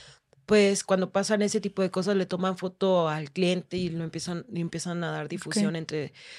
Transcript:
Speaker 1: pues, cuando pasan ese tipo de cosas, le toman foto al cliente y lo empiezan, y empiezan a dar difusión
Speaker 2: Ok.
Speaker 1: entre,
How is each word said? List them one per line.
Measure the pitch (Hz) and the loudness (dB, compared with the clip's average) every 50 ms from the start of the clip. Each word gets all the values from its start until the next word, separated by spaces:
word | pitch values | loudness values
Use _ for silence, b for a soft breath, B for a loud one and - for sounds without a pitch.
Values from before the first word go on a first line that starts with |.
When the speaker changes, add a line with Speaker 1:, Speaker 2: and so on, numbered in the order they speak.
| B B B B B _ _ _ _ | B B B B B _ _ _ _
Speaker 1:
pues, | - 214 208 202 196 196 196 - | 4 6 6 6 6 4 2 2
cuando | - 196 185 185 180 | 2 2 2 2 0
pasan | - 196 196 - 214 202 | 0 -2 2 2 2 2
ese | 208 202 208 220 | 2 2 0 0
tipo | 196 202 - 190 | -2 -2 -2 0
de | 190 180 | -2 0
cosas, | - 190 175 202 202 | 0 -2 0 2 2
le | 190 180 | 2 0
toman | 180 - 175 180 190 185 175 | 0 -2 -2 -2 -2 -2 -2
foto | 185 185 185 _ 196 190 185 175 165 156 | -6 -8 -4 _ 2 4 4 4 4 2
al | 151 156 156 143 | 0 -2 -6 -6
cliente | - 185 185 175 180 180 - - 175 | -2 0 2 2 2 0 -2 -6 -6
y | 185 180 170 | -4 -4 -2
lo | 165 165 165 | -4 -4 -6
empiezan, | 160 - 165 - 180 175 170 160 240 | -6 -6 -8 -6 -6 -6 -6 -8 -6
y | 185 170 | -6 -4
empiezan | 170 165 - 165 - 180 170 175 170 | -4 -4 -4 -6 -6 -4 -4 -4 -4
a | 156 | -4
dar | 156 151 151 147 | -4 -6 -6 -6
difusión | 170 185 - 160 147 208 208 202 | -8 -8 -8 -4 0 0 0 0
Speaker 2:
Ok. | 165 165 | 0 -2
Speaker 1:
entre, | 160 - 156 156 143 147 B B B B B | -6 -6 -4 -6 -6 -6 B B B B B